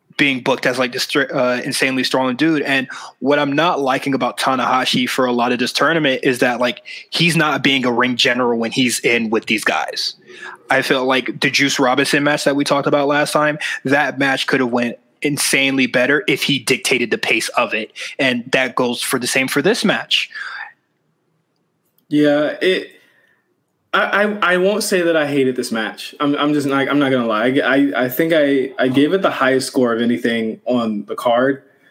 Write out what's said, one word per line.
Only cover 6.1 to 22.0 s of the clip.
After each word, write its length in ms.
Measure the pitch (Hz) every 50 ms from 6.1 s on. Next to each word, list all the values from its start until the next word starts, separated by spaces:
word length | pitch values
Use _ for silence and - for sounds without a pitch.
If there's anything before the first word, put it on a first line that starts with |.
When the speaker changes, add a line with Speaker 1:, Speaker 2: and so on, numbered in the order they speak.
| 131 - -
Speaker 1:
is 160 | 135 123 -
that, 200 | 139 123 117 117
like, 240 | 123 123 - - - - - - - -
he's 240 | - - 165 175 151
not 280 | 160 151 156 139 135 135
being 220 | 143 135 135 123
a 60 | 127
ring 240 | 117 120 123 127 123
general 420 | 113 - 127 120 123 127 120 117
when 140 | 117 113 113
he's 280 | - 139 127 120 110 -
in 280 | - 127 117 117 113 107
with 160 | 113 107 -
these 180 | - 110 101 -
guys. 520 | - 82 78 - - - - - - - - _ - - - - - - - - -
I 100 | 135 135
felt 240 | 131 - 147 127 127
like 340 | 131 131 127 120 110 - 143
the 100 | - 135
Juice 260 | 127 - 143 135 -
Robinson 460 | - 135 127 123 139 139 - 156 143 143
match 200 | 147 151 143 -
that 100 | 147 139
we 80 | 143 143
talked 240 | - 147 139 -
about 200 | 151 147 143 139
last 260 | 143 147 147 151 - -
time, 260 | 151 151 151 151 156 - - - - -
that 320 | 135 139 147 143 135 135
match 300 | 131 139 135 135 127 -
could 140 | - 147 131
have 100 | 127 117
went 260 | 123 120 120 117 104 - _ _ _ _
insanely 640 | - 147 143 139 - - - 135 135 135 135 135 131
better 380 | 117 - 127 123 135 143 151 -
if 140 | - 139 -
he 160 | - - 143
dictated 540 | 123 113 - - - - - 139 117 120 107
the 80 | 117 107
pace 300 | - - 123 110 - -
of 260 | - 123 120 104 -
it. 160 | 110 110 - _ - - - -
And 280 | - 139 131 123 120 117 127
that 220 | - 131 131 123 -
goes 260 | - 127 120 123 - -
for 160 | - 139 120
the 80 | 123
same 200 | - - 135 131
for 140 | 127 - 143
this 240 | 135 190 240 - -
match. 460 | 185 135 113 - - - - - - - - - - - - - - - _ _ _ _ _ _ _ _ _ _ _ _ _ _ _ _ _ _ _ _ _ _ _ _ _